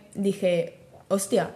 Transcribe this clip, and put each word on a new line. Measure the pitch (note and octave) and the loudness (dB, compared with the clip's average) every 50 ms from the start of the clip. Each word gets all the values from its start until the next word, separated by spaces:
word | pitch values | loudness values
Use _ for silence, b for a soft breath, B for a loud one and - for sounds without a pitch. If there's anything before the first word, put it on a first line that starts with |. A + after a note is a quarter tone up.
| - - - | -16 -12 -6
dije, | - G3 G3 F#3+ - G3+ F#3 F3 E3+ E3+ - - - - - - - - - | -2 0 0 0 2 2 2 2 2 0 -2 -6 -16 -20 -20 -20 -16 -4 -2
"Hostia, | F#3+ G3 - - - G3 E3 - - | -2 -2 0 0 0 0 0 0 -2